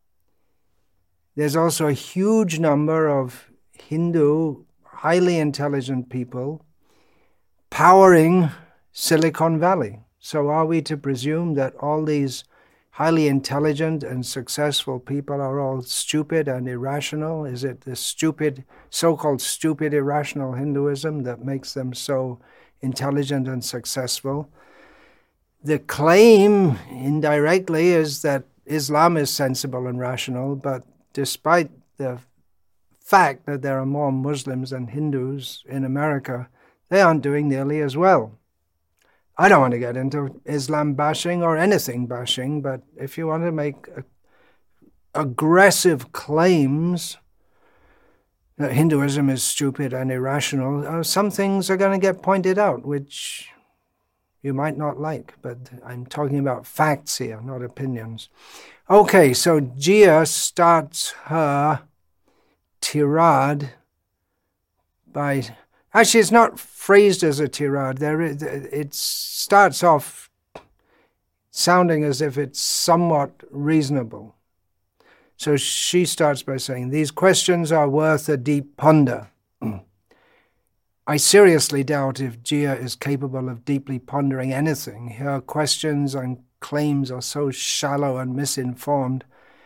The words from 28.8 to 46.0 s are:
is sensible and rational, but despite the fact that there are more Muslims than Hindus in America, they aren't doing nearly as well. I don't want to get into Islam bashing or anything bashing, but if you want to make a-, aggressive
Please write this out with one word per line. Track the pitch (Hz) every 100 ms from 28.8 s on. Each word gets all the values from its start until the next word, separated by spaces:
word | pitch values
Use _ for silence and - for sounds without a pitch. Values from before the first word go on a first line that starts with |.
| 139 147 170 165
is | 139
sensible | - 139 127 139 127 127
and | 123
rational, | 123 127 - 123 135 139
but | 139 127 - _ _ -
despite | 135 - 156 175 - - _ -
the | 135 123 - _ _ _ _ _ _ _
fact | - 196 160 135 -
that | 143
there | 139 135
are | 135
more | 147 147
Muslims | 135 135 143 139 127 131
than | 131 120
Hindus | 131 151 135 131 139 127 - -
in | 139
America, | 131 139 151 143 135 123 123 _ _ _ _
they | 190
aren't | 180 156
doing | 139 147 147
nearly | 135 135 151
as | 143 135
well. | 185 165 110 110 _ _ _ _ _ _ _ _ _ -
I | 202
don't | 175
want | 127
to | 120
get | 120 123
into | 135 147 139 -
Islam | - 147 131 151 151
bashing | 135 147 151 175 175
or | 170 160
anything | 190 190 - 123 123
bashing, | 123 123 - 131 147
but | 139 127 - -
if | 135 -
you | 160
want | 160
to | 170
make | 160 147 143 - -
a-, | - _ _ _ _ _ _ _ _ _ _
aggressive | - 147 120 156 175 196 175 180 143